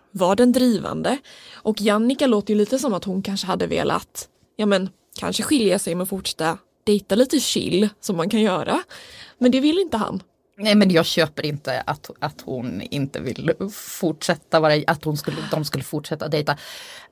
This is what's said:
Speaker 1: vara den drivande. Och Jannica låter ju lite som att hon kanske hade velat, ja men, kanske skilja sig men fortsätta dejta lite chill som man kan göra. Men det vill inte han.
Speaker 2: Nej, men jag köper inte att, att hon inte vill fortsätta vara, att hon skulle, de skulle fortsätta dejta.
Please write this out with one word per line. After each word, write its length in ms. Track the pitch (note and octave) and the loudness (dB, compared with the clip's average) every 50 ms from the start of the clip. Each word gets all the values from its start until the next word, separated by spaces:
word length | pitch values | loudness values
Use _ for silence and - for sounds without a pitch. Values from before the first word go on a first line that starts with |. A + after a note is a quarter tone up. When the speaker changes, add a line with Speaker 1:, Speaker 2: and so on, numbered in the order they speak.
| _ _ | _ _
Speaker 1:
vara 240 | - F#3 F#3 F3+ G3+ | -4 0 2 2 4
den 160 | G3 B3 B3 | 6 6 6
drivande. 680 | A#3+ B3+ B3+ B3 A3 - - - D3 D#3+ D#3+ - B3+ C#4+ - - - - - - - | 6 6 4 4 2 2 -2 -4 -6 -4 -2 -2 -2 -4 -6 -12 -20 -20 -20 -20 -18
Och 280 | - - A3 G#3+ - | -8 -4 -4 -2 0
Jannica 460 | G3+ A3 G3+ G#3 A3+ A#3+ C4+ - D4 | 2 2 2 2 2 2 2 2 2
låter 260 | B3+ A3 G#3 G3+ - G#3 | 2 2 2 2 2 2
ju 40 | |
lite 220 | G#3 G#3 G#3 B3+ C4+ | 2 2 2 0 0
som 140 | B3+ C4+ F#3+ | 0 0 -2
att 100 | E3+ - | -2 -4
hon 180 | G3+ F3+ G3 | -4 -4 -4
kanske 260 | G3 G3+ G3 G3 F#3 | -4 -4 -6 -4 -4
hade 200 | F#3 F3+ F3+ F3 | -2 -2 -2 -2
velat, 600 | E3+ E3 D#3+ D3+ C#3 D#3 - - - - - - - _ _ _ _ _ | 0 0 0 0 0 -2 -2 -4 -8 -14 -16 -16 -16 _ _ _ _ _
ja 100 | - G#3+ | -2 2
men, 240 | G3+ G3+ F3+ F#3+ F#3 - _ _ _ - - | 2 2 2 2 -2 -8 _ _ _ -14 -8
kanske 240 | G3 F3+ - - - | -6 -4 -4 -2 0
skilja 360 | - D#4 C4 A3 F#3 F3+ G3+ | 0 2 4 4 4 2 2
sig 160 | - F#3 E3 | 0 -2 -4
men 120 | F3+ F#3 | -4 -4
fortsätta 500 | F#3+ G3+ F#3 - - - - D#3+ E3 E3+ - _ _ _ _ - | -4 -6 -6 -6 -6 -4 -2 -2 -2 -2 -4 _ _ _ _ 0
dejta 320 | G#3+ G#3 G3 - - G3 | 2 2 2 2 2 4
lite 240 | A3+ B3+ - E4 C4 | 4 4 4 2 0
chill 500 | - - - - F#2 D#2+ E3 F#3 G#3+ G#3 - _ | 0 0 -2 -2 -2 0 2 2 2 0 -2 _
som 160 | - - F#3+ | -6 -4 -2
man 120 | E3 D#3+ G#3+ | -2 0 0
kan 120 | A#3+ G#3+ | 2 2
göra. 380 | A3 G#3 F#3+ D#3 - - A#3+ F4 F#4 - - - - - - - - - - | 2 2 2 0 -2 -2 -2 -4 -4 -6 -14 -20 -20 -20 -20 -20 -20 -16 -4
Men 140 | - B3 B3 | 2 2 4
det 80 | B3 C4 | 4 4
vill 200 | C#4 D4+ D#4+ F#4+ | 4 2 2 2
inte 180 | F#4+ D#4+ A#3+ | 0 -2 -2
han. 260 | G#3+ - - - F#3 - _ _ _ _ _ _ | -4 -2 -4 -6 -8 -10 _ _ _ _ _ _
Speaker 2:
Nej, 180 | - G3+ G#3+ G#3 | -4 2 4 6
men 140 | G#3+ G3+ F#3 | 6 6 6
jag 140 | F3 D#3+ E3+ | 6 4 2
köper 400 | - - F3 D#3+ D3+ - - - | 2 2 0 0 0 -2 -4 -6
inte 360 | D3 D3 D3 - C3+ B2+ - - | -4 -6 -6 -6 -6 -6 -4 -4
att, 240 | - C#3+ - - - - - | -6 -6 -8 -10 -18 -12 -10
att 220 | - D3+ - - - | -10 -10 -10 -10 -12
hon 360 | - C3 B2 A#2+ - E2+ G2 | -10 -8 -8 -6 -8 -8 -8
inte 380 | - - - C#3+ C3+ C#3 - - | -8 -6 -4 -4 -4 -4 -4 -6
vill 320 | D2+ C3 - - C3+ D#3 - - F#3+ G3+ - | -6 -8 -8 -4 -2 -2 -2 -2 -4 -8 -10
fortsätta 840 | - - - - - G3 D#3+ D#3 - - - E3 - _ - - D#3+ | -12 -14 -14 -8 -4 -2 -2 -2 -2 -2 -2 -2 -2 _ 2 2 4
vara, 140 | D#3 D3+ D3+ D3+ C3+ | 4 4 4 2 2
att 160 | - - D3 - | 0 -2 0 -2
hon 140 | D#3 D3 | -4 -4
skulle, 200 | D3 - - D3 D#3 D#3 - | -4 -4 -6 -6 -6 -6 -4
de 140 | D#3+ D#3 D3 | -4 -4 -4
skulle 180 | - - C#3 C3 | -2 -4 -6 -6
fortsätta 440 | - D#3+ D3 D3 - D#3+ D3 D3+ | -6 -8 -8 -6 -6 -6 -6 -4
dejta. 300 | D3+ D#3+ D3+ D3+ D3+ D3 - - - - - - - - - - - | -2 -2 -2 0 -2 -4 -4 -6 -16 -16 -16 -16 -18 -18 -20 -20 -20